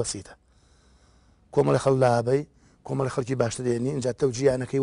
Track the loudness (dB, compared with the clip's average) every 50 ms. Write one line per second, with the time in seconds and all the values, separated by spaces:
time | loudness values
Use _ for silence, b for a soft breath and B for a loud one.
0 | 0 -4 -6 -10 -12 -16 -20 -20 _ b b b b b b b b b b b
1 | b b b b b b b b b _ 0 0 2 2 2 2 2 2 2 4
2 | 4 4 4 2 2 2 0 0 0 -4 b b b b b b -10 -6 -4 -4
3 | -2 -2 -2 -4 -4 -2 -2 0 0 -2 -2 -4 -2 -2 -2 -2 -2 -4 -4 -4
4 | -4 -4 -2 0 0 0 0 2 2 2 2 2 -2 -4 0 2